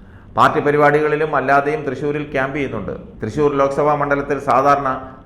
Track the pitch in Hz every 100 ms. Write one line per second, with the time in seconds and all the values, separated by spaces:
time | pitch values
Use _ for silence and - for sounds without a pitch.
0 | - - - - 131 151 143 147 147 147
1 | 151 147 156 143 131 139 143 156 135 123
2 | 147 147 147 139 135 147 131 113 92 -
3 | - - 110 139 147 139 139 139 147 147
4 | 143 139 143 147 - 123 143 143 135 127
5 | - -